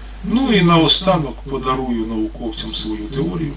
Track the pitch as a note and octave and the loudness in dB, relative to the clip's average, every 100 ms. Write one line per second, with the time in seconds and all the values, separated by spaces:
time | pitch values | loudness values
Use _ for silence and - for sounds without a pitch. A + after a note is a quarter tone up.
0 | - - F#3 A3+ C4 G#3 E3+ E3 D3+ - | -14 -10 -2 2 4 4 6 6 6 4
1 | F#3 F3+ C#3 A#2 - C3+ C3 C3 B2+ A#2 | 2 2 0 -6 -8 -4 -2 0 0 -2
2 | A2 A2 A2 - A#2 A2 A2 A2 A2 G#2+ | -2 -2 -4 -4 -8 -6 -8 -6 -6 -6
3 | G#2 C3+ D#3+ F3+ D3+ | -6 -4 -2 -2 -4